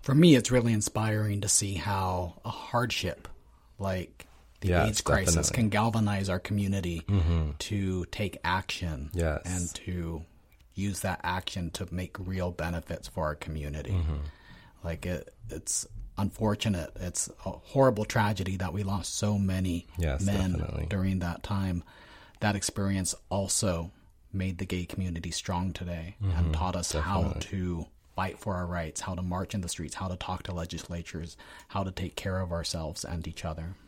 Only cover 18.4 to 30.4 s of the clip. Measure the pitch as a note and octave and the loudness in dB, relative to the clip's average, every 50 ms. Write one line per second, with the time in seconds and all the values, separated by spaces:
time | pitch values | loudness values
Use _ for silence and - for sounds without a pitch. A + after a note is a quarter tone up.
18.4 | F#2 F#2 F#2+ F#2 F#2+ F2+ E2+ G2 G2+ F#2+ G2 G2 - - - - - G#2 G#2 G2+ | -2 -2 -2 -2 -2 -2 -2 -2 -2 0 -2 -2 -2 -4 -2 0 2 2 4 4
19.4 | G2 F#2 F#2 F#2 F#2 F#2 E2+ E2+ - - - - E2+ D2+ C2+ C#2 G2 G2 G2+ G2 | 4 2 2 2 2 2 0 -2 -4 -6 -2 0 2 2 2 2 2 2 2 4
20.4 | F#2+ F#2 F2 D#2+ D#2 - - - - E2 G#2+ F#2+ F#2 F#2+ F#2+ F#2 F2 E2+ E2+ - | 2 2 2 0 0 -2 -2 -4 -2 0 0 2 2 2 2 2 0 -2 -4 -4
21.4 | - - G#2 G2 F#2+ F#2 F2 E2+ - - - - - - - - - - - - | -4 -2 -2 0 0 0 0 -2 -4 -6 -20 -20 -20 -20 -20 -20 -20 -20 -8 0
22.4 | - G#2 G2+ G2+ - - - - G2 G2 G2 F#2+ F#2 - - - - - F#2+ G2+ | 0 0 2 2 -2 -2 -2 0 0 2 2 0 0 -2 -4 -6 -6 -2 -2 0
23.4 | G2 G2 - - - G2 F2 E2 E2+ F#2 - - - - - - - - - F#2+ | 0 0 0 2 2 2 0 0 -2 -6 -10 -18 -20 -20 -20 -20 -18 -6 -4 -2
24.4 | F#2+ F#2 F2+ E2+ G2 - F#2 F2+ F2 - - - F#2 F2+ E2+ E2+ E2 E2+ E2 - | -2 -2 -2 -4 -4 -2 -2 -2 -2 -4 -4 -2 -2 -2 -2 -4 -6 -4 -6 -6
25.4 | - - F#2 F2+ F#2 F#2+ E2+ - F2+ F2 F2 E2 E2 E2+ - - G2+ F#2+ E2+ E2 | -4 -2 0 0 0 -2 -2 -4 -6 -6 -4 -6 -6 -10 -6 -2 0 2 4 4
26.4 | E2+ D#2+ D2+ D#2 F2+ F#2 F2 F2+ E2+ - - D2 D2 F2+ G2+ - - - - - | 4 4 4 2 2 0 0 0 -2 0 0 0 0 2 2 2 2 2 0 -4
27.4 | - - - F#2+ F2+ F2+ F2 E2 - - - - _ - - - F#2 F#2+ - - | -4 -4 -4 -2 -2 -2 -2 -4 -6 -8 -12 -20 _ -10 -4 -4 -4 -4 -4 -6
28.4 | - G#2+ F#2+ F2+ F2+ F2 F2 E2+ E2 E2 - - - G2 F#2 F2 F2+ F2+ F2 F#2 | -4 -2 -2 -2 -2 -2 -2 -2 -4 -4 -6 -6 -6 -4 -4 -2 -2 -2 -2 -2
29.4 | F#2+ - - G2+ F2 F2 - - E2+ D2 - - G2 F#2 F2+ F2+ - - F2+ F2 | -2 -2 -2 -4 -2 -4 -4 -6 -6 -6 -6 -6 -4 -6 -4 -6 -4 -6 -6 -6